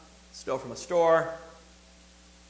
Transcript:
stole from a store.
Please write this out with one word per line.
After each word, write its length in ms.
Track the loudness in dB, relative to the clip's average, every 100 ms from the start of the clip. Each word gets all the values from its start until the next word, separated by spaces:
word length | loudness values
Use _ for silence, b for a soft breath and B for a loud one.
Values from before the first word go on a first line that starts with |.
| -20 -20 -20
stole 260 | -14 -6 -6
from 140 | -6
a 40 | -12
store. 580 | -2 2 6 4 2 -8 -14 -20 -20 -20 -20 -20 -20 -20 -20 -20